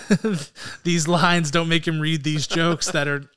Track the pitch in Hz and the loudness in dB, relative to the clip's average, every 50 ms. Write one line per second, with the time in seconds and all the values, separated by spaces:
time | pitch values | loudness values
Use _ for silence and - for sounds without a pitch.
0 | - - 202 - - 220 190 151 - - - - - - - - - 175 170 170 | 0 0 0 0 0 -2 -4 -4 -6 -10 -16 -16 -16 -14 -12 -6 -2 0 0 0
1 | 151 170 175 156 185 175 175 175 165 143 143 170 170 165 165 165 - 170 160 156 | 2 2 2 4 4 4 4 4 2 2 0 0 2 2 0 0 0 0 -2 0
2 | 151 160 160 151 135 156 151 151 127 - - 165 165 170 165 - - 185 170 151 | 0 0 -2 -2 -2 -2 -2 -2 -2 -2 0 0 2 2 0 0 -2 -2 -2 0
3 | 143 147 143 143 143 - - | 0 0 -2 -4 -6 -10 -10